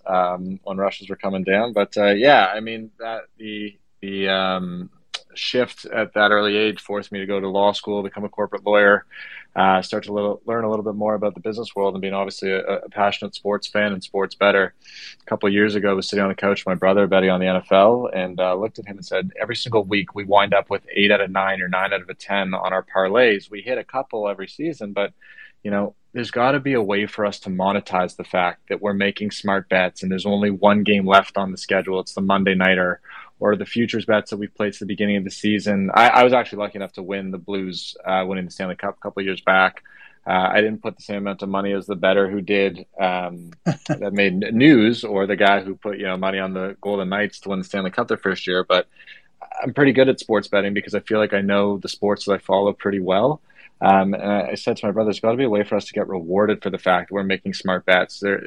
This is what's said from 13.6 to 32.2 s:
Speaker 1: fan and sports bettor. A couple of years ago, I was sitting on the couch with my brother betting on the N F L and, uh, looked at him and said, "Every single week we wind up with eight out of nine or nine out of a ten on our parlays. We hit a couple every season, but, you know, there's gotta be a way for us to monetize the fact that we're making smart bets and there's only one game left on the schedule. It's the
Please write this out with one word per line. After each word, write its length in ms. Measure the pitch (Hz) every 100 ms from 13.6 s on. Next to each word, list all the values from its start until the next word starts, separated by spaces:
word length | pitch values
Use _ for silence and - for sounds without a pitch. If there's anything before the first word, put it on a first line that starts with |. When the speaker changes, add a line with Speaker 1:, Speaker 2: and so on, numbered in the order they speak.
| -
Speaker 1:
fan 260 | 104 104
and 100 | 95
sports 320 | - 98 95
bettor. 400 | - 101 98 92 _ - - - -
A 40 |
couple 220 | - 110 101
of 60 |
years 220 | 101 107
ago, 160 | 104 101
I 40 |
was 140 | 95 -
sitting 140 | 101
on 80 | 98
the 40 |
couch 260 | 92 101 101
with 60 | 95
my 80 |
brother 320 | 90 95 101 95
betting 220 | 95 95
on 120 | 92
the 60 | 92
N 100 | 92
F 140 | -
L 380 | 95 104 123 123
and, 260 | 92 92 90
uh, 140 | 92
looked 240 | 92 110 -
at 80 | 101
him 100 | 98
and 80 |
said, 260 | - 95 92 -
"Every 160 | 107 117
single 280 | 123 113
week 300 | 95 101 87
we 100 | 104
wind 300 | 98 101 101
up 160 | 98 -
with 160 | 98 -
eight 160 | 98 101
out 100 | 101
of 100 | 95
nine 300 | 95 95 95
or 80 | 90
nine 240 | 92 98
out 100 | 98
of 60 | 90
a 60 |
ten 400 | - - 98 92
on 180 | 92 92
our 120 | 92
parlays. 640 | - 95 95 113 123 98 -
We 100 | 101
hit 180 | 120 120
a 60 |
couple 440 | - 131 - 113 101
every 200 | 98 95
season, 440 | - 160 147 104
but, 200 | 101 98 _ - - - _
you 80 | 104
know, 240 | 101 104 _ _
there's 180 | 123 113
gotta 300 | 120 127 143
be 140 | 135
a 80 | 127
way 240 | 101 101 104
for 200 | - 101
us 120 | -
to 100 | 95
monetize 640 | 92 98 98 - 92 90 -
the 80 |
fact 440 | 87 92 87 - -
that 120 | 98
we're 140 | 101
making 360 | 98 101 - 104
smart 380 | - - 98 -
bets 340 | 92 90 -
and 80 | 92
there's 140 | 92
only 260 | 101 101 104
one 320 | 95 101 104
game 240 | 101 101 95
left 300 | 98 - 98
on 140 | 95
the 80 | 90
schedule. 420 | - 98 92 92
It's 140 | -
the 80 | 101